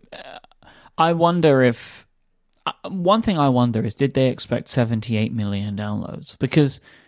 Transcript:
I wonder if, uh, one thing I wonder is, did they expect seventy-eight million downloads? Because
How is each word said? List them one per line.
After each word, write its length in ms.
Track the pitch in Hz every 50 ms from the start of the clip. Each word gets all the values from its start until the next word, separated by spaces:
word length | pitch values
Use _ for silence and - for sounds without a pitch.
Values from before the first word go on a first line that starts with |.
| _ _ - - - 135 - - - _ _ _ _ - - - _ - _
I 160 | - 160 170 170
wonder 500 | 165 170 170 175 175 156 151 139 131 127
if, 440 | 123 117 - - - - - - _ _ _ _ _ _ _ _ _ _ _ _
uh, 60 | - - - - 147
one 340 | 180 190 170 185 202 226 233
thing 160 | 226 190 156
I 100 | 143 139
wonder 360 | 127 123 123 120 113 113 -
is, 100 | 113 -
did 200 | - 139 135 -
they 140 | 135 131 127
expect 400 | - - - - 123 - - -
seventy-eight 640 | - 131 120 113 117 110 110 117 113 107 110 - 120
million 440 | 117 104 101 101 98 101 104 101
downloads? 640 | 101 104 104 104 104 - - - - - - - -
Because 420 | 151 135 - 165 147 135 - - - - - - _